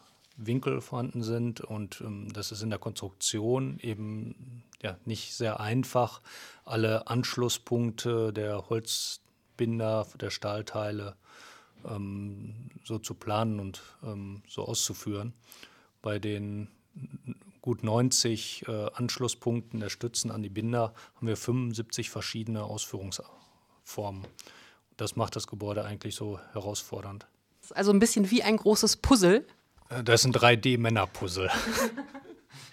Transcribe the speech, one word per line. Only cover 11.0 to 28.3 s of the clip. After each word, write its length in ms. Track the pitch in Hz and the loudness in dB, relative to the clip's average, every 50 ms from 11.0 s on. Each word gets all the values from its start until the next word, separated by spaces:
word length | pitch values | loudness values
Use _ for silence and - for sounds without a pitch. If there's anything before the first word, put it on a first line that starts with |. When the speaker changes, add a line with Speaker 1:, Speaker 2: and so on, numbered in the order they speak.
| 101 101 98 _ _ - - - - - - - - _ _ - - | -6 -8 -12 _ _ -20 -20 -20 -20 -20 -20 -20 -20 _ _ -16 -10
Speaker 1:
ähm, 840 | - 104 101 101 98 98 101 101 101 101 101 107 107 107 113 127 131 - - - | -8 -6 -6 -6 -6 -6 -6 -6 -8 -8 -10 -12 -12 -12 -12 -14 -14 -16 -16 -10
so 120 | - 113 110 | -8 -8 -6
zu 160 | - - - | -6 -8 -12
planen 460 | - - 110 104 107 113 113 107 104 | -8 -4 0 2 2 2 2 0 -2
und, 240 | 98 95 92 - - - - - - | -4 -6 -8 -10 -16 -20 -20 -14 -10
ähm, 380 | 113 104 101 98 98 98 101 - - | -10 -8 -8 -8 -10 -12 -12 -14 -12
so 160 | - - - | -8 -8 -6
auszuführen. 720 | - 117 - - - 107 - - 110 104 101 104 120 120 _ _ - - - - - - - _ _ _ _ | -4 -2 -2 -2 -2 -4 -6 -6 -6 -4 -4 -4 -8 -10 _ _ -20 -20 -20 -20 -20 -20 -20 _ _ _ _
Bei 160 | - 107 104 104 | -6 -4 -4 -2
den 520 | 101 107 104 101 104 104 104 104 104 104 _ _ _ _ - 156 127 - - - - 127 - - - - - _ | -2 -4 -4 -4 -4 -6 -6 -6 -8 -10 _ _ _ _ -16 -16 -14 -14 -14 -14 -12 -12 -12 -12 -14 -20 -20 _
gut 220 | - 127 117 - - | -4 -2 -2 0 0
neunzig, 800 | 110 110 117 123 131 - - - 117 113 107 - - - - - - | 2 4 4 4 4 4 2 2 2 0 -2 -4 -8 -10 -10 -8 -6
äh, 200 | 113 107 107 - - | -4 -4 -4 -4 -2
Anschlusspunkten 840 | - 123 120 - - 127 117 - - - 120 117 120 110 - - 113 | -2 -2 -2 -2 0 -2 -2 -2 -2 0 0 0 0 -2 -4 -6 -6
der 80 | 107 98 | -4 -4
Stützen 420 | - - - 120 - - - 117 | -6 -4 -6 -4 -2 -2 -4 -2
an 100 | 107 107 | -4 -4
die 80 | 104 98 | -6 -6
Binder 440 | 98 104 110 117 120 120 117 107 - - - - _ | -4 -2 -2 0 2 2 0 0 -2 -10 -20 -20 _
haben 120 | - 113 113 | -6 -2 -2
wir 100 | 107 - | -2 -2
fünfundsiebzig 720 | - - 120 127 127 120 113 110 110 - - - 117 - | 0 0 0 0 0 -2 -4 -4 -6 -6 -6 -6 -6 -6
verschiedene 540 | - 110 - - - 113 110 113 113 107 107 | -6 -8 -6 -6 -6 -6 -4 -4 -4 -4 -4
Ausführungsformen. 1600 | 107 104 104 - - - 101 95 98 - - - - - - - _ _ _ _ _ _ _ _ - - - 104 101 98 98 98 98 - - - - - - - - - _ _ _ _ - | -6 -6 -8 -8 -8 -8 -8 -8 -8 -8 -10 -10 -12 -18 -20 -20 _ _ _ _ _ _ _ _ -14 -8 -6 -6 -6 -6 -8 -12 -14 -16 -18 -20 -20 -20 -20 -20 -20 -20 _ _ _ _ -8
Das 180 | 110 104 - | -6 -4 0
macht 200 | 113 110 104 - | 0 0 0 0
das 100 | 120 - | -6 -8
Gebäude 380 | - - 101 104 104 101 104 101 | -8 -8 -8 -6 -4 -4 -4 -4
eigentlich 320 | 101 104 101 - 113 104 | -4 -6 -8 -8 -8 -8
so 240 | - 110 104 101 95 - - - | -6 -6 -6 -6 -8 -10 -8 -8
herausfordernd. 760 | 110 95 101 104 - - - - 98 98 101 98 101 - - _ _ _ _ _ _ | -6 -6 -4 -6 -6 -6 -8 -10 -10 -8 -10 -12 -12 -16 -18 _ _ _ _ _ _
Speaker 2:
Das 120 | - - | -20 -10
ist 60 | - - | -2 2
also 140 | 196 202 | 6 8
ein 80 | 202 196 | 8 8
bisschen 320 | 226 226 - 226 202 185 | 8 8 6 4 4 6